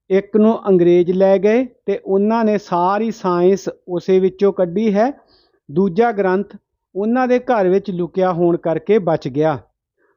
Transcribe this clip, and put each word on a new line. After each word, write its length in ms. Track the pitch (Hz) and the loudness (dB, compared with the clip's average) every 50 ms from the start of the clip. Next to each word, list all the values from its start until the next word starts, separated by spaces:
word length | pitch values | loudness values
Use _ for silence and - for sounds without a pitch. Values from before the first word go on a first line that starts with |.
| _ - | _ -2
ਇੱਕ 260 | 190 196 196 - - | -2 -2 -2 0 0
ਨੂੰ 320 | 214 214 220 214 - - 208 | 2 2 2 2 0 0 0
ਅੰਗਰੇਜ਼ 420 | 190 175 170 175 175 180 175 170 | 2 2 4 4 4 2 2 2
ਲੈ 280 | 180 185 196 190 196 190 | 0 2 2 2 2 2
ਗਏ 260 | 180 208 220 247 262 | 2 2 0 0 -2
ਤੇ 360 | 247 _ _ - - 196 - - | -4 _ _ -8 -6 -6 -6 -4
ਉਹਨਾਂ 400 | 190 190 196 202 214 226 233 226 | -2 -2 0 0 0 0 0 0
ਨੇ 140 | 214 208 196 | 0 -2 -2
ਸਾਰੀ 520 | - - 180 175 175 185 202 208 226 226 | -4 -4 -2 -2 0 0 0 -2 -2 -4
ਸਾਇੰਸ 580 | 190 - - 185 175 175 175 185 196 185 - 175 - _ _ - | -6 -4 -4 -2 0 2 2 2 2 0 -2 -8 -12 _ _ -8
ਉਸੇ 300 | 180 170 - - 190 190 | -8 -6 -2 0 0 2
ਵਿੱਚੋਂ 340 | 190 185 185 - 202 202 | 2 0 -2 0 -2 0
ਕੱਢੀ 420 | 190 - 185 170 170 208 226 220 196 | 0 0 -2 -2 -2 -2 -2 0 0
ਹੈ, 180 | 202 226 277 285 - _ _ _ _ _ _ _ _ _ - | 0 0 -2 -2 -8 _ _ _ _ _ _ _ _ _ -6
ਦੂਜਾ 420 | 143 170 196 196 165 202 233 240 | -2 -2 -2 0 0 0 0 0
ਗ੍ਰੰਥ 440 | 220 196 190 185 185 196 202 - - - _ _ _ _ _ _ - | 0 -2 -2 0 0 -2 -4 -6 -12 -20 _ _ _ _ _ _ -8
ਉਹਨਾਂ 320 | 185 208 226 240 254 262 240 | -6 -4 -2 -2 -2 0 0
ਦੇ 100 | 247 247 | 0 -2
ਘਰ 300 | 247 247 247 214 190 180 | 0 0 0 0 2 2
ਵਿੱਚ 220 | 185 196 196 214 | 0 0 -2 -4
ਲੁਕਿਆ 420 | 180 175 175 156 - 190 185 185 | -6 -6 -6 -6 -2 -2 -2 0
ਹੋਣ 240 | 175 165 175 175 175 | 0 0 0 0 0
ਕਰਕੇ 420 | 165 - 170 160 160 - - 208 226 | 0 -2 -4 -4 -4 -2 0 0 0
ਬਚ 300 | 175 175 160 147 - 147 | 0 0 -2 -2 -4 -6
ਗਿਆ। 300 | 123 147 156 160 143 117 - _ _ _ _ _ _ _ _ _ _ | -4 -2 -2 -2 -2 -4 -8 _ _ _ _ _ _ _ _ _ _